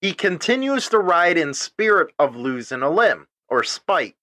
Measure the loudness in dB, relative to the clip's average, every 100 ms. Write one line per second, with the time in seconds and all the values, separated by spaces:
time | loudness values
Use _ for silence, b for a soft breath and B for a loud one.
0 | -4 -2 -2 -2 -2 -2 0 -2 0 0
1 | 2 4 4 2 0 -4 -10 -4 2 2
2 | 2 _ 0 0 -6 -6 -8 -4 -2 2
3 | 2 0 -8 _ _ -2 -2 -6 -2 -2
4 | -2 _